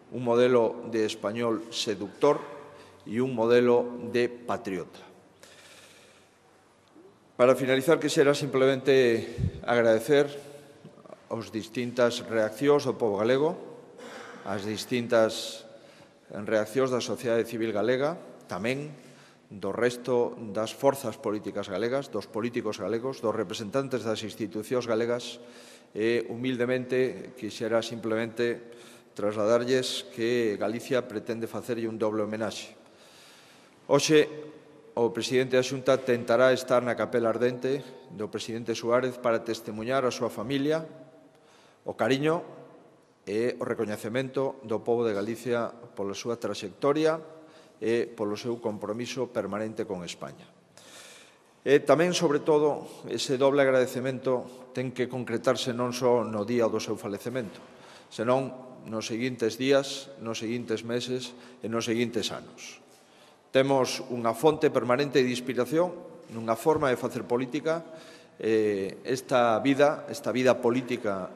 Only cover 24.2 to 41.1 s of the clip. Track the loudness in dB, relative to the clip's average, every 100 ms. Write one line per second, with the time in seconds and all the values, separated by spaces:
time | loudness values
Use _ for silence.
24.2 | -6 -8 -8 -6 -4 -2 0 0 0 -2
25.2 | -6 -14 -18 -20 -20 -20 -12 -2 0 0
26.2 | -2 -4 -4 -2 0 0 0 0 0 -2
27.2 | -12 -12 -10 -6 0 0 0 -4 -2 -2
28.2 | -2 -2 -2 -2 -8 -20 -20 -20 _ -4
29.2 | -2 0 4 4 4 0 0 -6 -8 -4
30.2 | 0 2 0 0 -2 -4 -2 -2 -2 -6
31.2 | -6 -6 -6 -8 -6 -4 -4 -2 -2 0
32.2 | -2 -2 -4 -6 -12 -18 -20 -20 -20 -20
33.2 | -20 -20 -20 -20 -20 _ 2 2 6 4
34.2 | 4 -2 -16 -18 -20 -20 -10 -2 0 0
35.2 | 0 0 2 2 2 0 2 2 2 0
36.2 | 2 4 6 4 2 2 2 -2 0 0
37.2 | 0 2 0 0 -2 -4 -6 -18 -16 -10
38.2 | -8 -8 -8 -8 -4 -4 2 2 2 0
39.2 | 0 0 0 -6 -6 -8 -2 0 0 0
40.2 | -4 -4 -4 -2 0 -2 -4 -14 -20